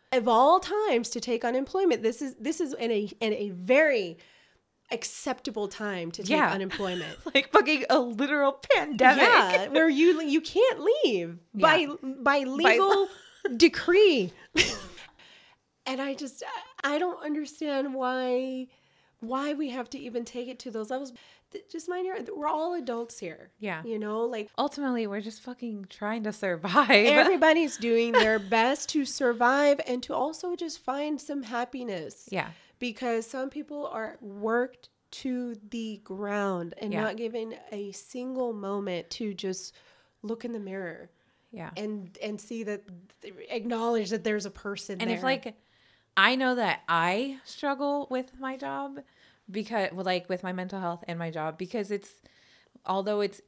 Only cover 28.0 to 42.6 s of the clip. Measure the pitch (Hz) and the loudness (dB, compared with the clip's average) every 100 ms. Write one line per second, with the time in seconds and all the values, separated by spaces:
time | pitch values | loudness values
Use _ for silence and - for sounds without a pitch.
28 | 233 240 220 220 196 226 240 302 - 311 | 4 6 6 4 2 4 4 2 -2 -2
29 | 269 - 254 233 240 269 294 285 - 247 | -2 0 0 4 4 6 4 4 2 -4
30 | - 302 277 320 359 349 330 - - 277 | -2 -2 -2 -4 -6 -6 -6 -8 -6 -4
31 | 302 294 - 285 220 240 247 262 240 185 | -2 -4 -6 -8 -6 -6 -6 -6 -8 -8
32 | 151 - - 190 143 - _ - 247 208 | -8 -12 -8 -6 -6 -10 _ -10 -8 -6
33 | 247 226 226 269 269 302 294 294 - 226 | -4 -2 -4 -8 -8 -8 -10 -10 -8 -8
34 | 220 - 208 202 220 233 254 - - _ | -10 -12 -16 -6 0 0 0 -6 -20 _
35 | _ - 262 247 247 220 208 233 220 196 | _ -10 -6 -4 -6 -10 -12 -10 -8 -10
36 | - 190 202 202 196 180 170 - 208 208 | -12 -8 -4 -2 -2 -2 -6 -8 -6 -2
37 | 220 214 226 226 220 233 - 208 202 190 | -2 -4 -6 -6 -8 -10 -14 -12 -10 -12
38 | - 247 254 262 247 214 196 202 196 175 | -12 -10 -6 -4 -4 -4 -6 -4 -4 -6
39 | - - 220 185 190 185 - - _ _ | -8 -8 -8 -6 -6 -6 -8 -16 _ _
40 | _ _ 214 226 240 226 196 196 175 160 | _ _ -10 -8 -8 -10 -8 -8 -10 -12
41 | 175 _ _ _ _ 214 165 - 214 208 | -18 _ _ _ _ -14 -12 -8 -8 -8
42 | 180 - 214 208 - 226 | -10 -12 -10 -8 -10 -8